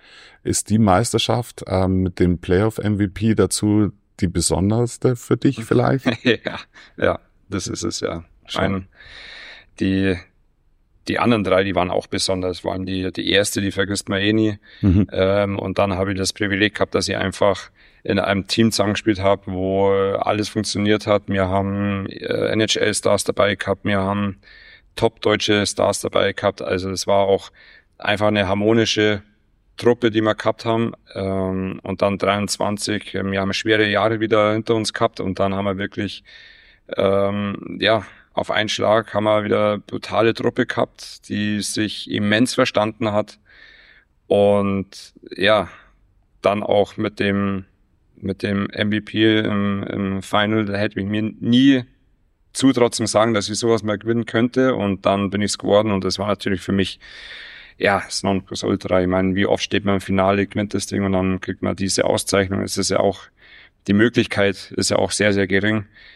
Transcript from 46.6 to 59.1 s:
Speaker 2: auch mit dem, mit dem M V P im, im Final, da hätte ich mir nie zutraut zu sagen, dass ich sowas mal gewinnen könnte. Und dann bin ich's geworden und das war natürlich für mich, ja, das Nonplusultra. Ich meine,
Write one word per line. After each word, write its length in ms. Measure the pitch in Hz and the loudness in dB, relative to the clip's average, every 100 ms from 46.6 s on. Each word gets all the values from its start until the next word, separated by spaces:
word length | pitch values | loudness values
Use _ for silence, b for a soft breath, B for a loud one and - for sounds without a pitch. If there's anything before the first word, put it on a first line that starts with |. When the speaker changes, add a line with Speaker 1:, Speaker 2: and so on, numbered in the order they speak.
Speaker 2:
auch 340 | - 101 95 - | 2 2 2 -2
mit 220 | 107 104 | -6 -2
dem, 460 | 104 98 101 98 95 _ _ _ _ _ | 0 0 0 -4 -8 _ _ _ _ _
mit 260 | 98 95 | -8 -4
dem 260 | 101 98 101 | -4 -2 -4
M 220 | - 107 | -4 -2
V 80 | 107 | -2
P 360 | 104 104 110 107 | -2 2 4 4
im, 420 | 107 104 101 98 | 2 -2 -2 -4
im 400 | - - 98 98 | -4 -4 -4 -6
Final, 440 | - 104 104 110 101 | -2 0 2 0 0
da 80 | |
hätte 260 | 98 107 98 | -2 -4 -4
ich 60 | 98 | -4
mir 160 | 107 | -4
nie 600 | 104 - - 120 139 131 123 _ _ _ _ _ _ | -4 -4 2 4 4 2 -2 _ _ _ _ _ _
zutraut 420 | - 135 120 120 | 0 2 4 2
zu 120 | - 107 | 2 0
sagen, 280 | 107 113 | 2 4
dass 140 | 107 101 | 2 -2
ich 100 | 104 | -2
sowas 240 | 117 113 | 0 0
mal 160 | 107 104 | 0 -4
gewinnen 280 | 107 117 110 | -2 -2 -2
könnte. 500 | 117 120 127 131 117 | 0 0 2 0 0
Und 280 | 101 95 | -2 0
dann 260 | 95 98 98 | 0 0 0
bin 120 | 101 | -2
ich's 160 | 101 - | -2 -2
geworden 320 | 95 101 107 | 2 2 2
und 140 | 98 | 0
das 160 | 95 90 | -2 -2
war 80 | 104 | -4
natürlich 320 | 98 - 95 | -4 -4 -4
für 120 | - | -2
mich, 260 | 98 92 - B B B B B B B - | 0 -2 -6 B B B B B B B -2
ja, 240 | 98 98 | 0 2
das 200 | - - | -2 -4
Nonplusultra. 760 | 98 95 - 98 107 101 - 95 | -2 -2 -4 -6 -2 -2 0 0
Ich 80 | |
meine, 280 | 90 | 2